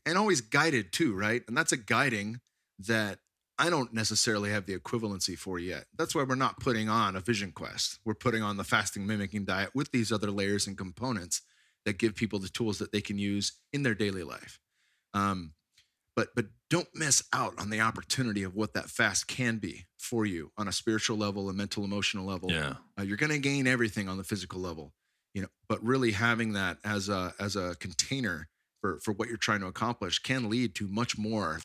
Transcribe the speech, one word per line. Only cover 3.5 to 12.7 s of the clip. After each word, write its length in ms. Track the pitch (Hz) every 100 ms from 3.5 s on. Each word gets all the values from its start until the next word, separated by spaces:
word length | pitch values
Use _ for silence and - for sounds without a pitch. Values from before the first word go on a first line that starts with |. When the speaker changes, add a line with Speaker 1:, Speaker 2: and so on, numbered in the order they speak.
| -
Speaker 1:
I 120 | 160
don't 240 | 165 120
necessarily 560 | 113 107 107 - 107 101
have 160 | 104 95
the 120 | 92
equivalency 600 | - 120 107 95 - 87
for 200 | 98 90
yet. 260 | 90 78 - -
That's 160 | 165
why 100 | 165
we're 120 | 131 131
not 240 | 127 -
putting 300 | 135 113 110
on 260 | 113 104 92
a 60 |
vision 300 | 90 110 98
quest. 460 | - - - - -
We're 100 | 113
putting 300 | 107 127 110
on 140 | 107 101
the 80 | 104
fasting 420 | 113 95 101 101
mimicking 380 | 107 95 107 95
diet 240 | 95 95
with 180 | 135 147
these 200 | 123 107
other 180 | 110 104
layers 380 | 101 98 101 101
and 100 | 98
components 640 | 95 87 127 107 87 - - _ _ _ 104
that 120 | 95
give 180 | 113 101
people 240 | 107 104
the 100 | 95
tools 300 | - 113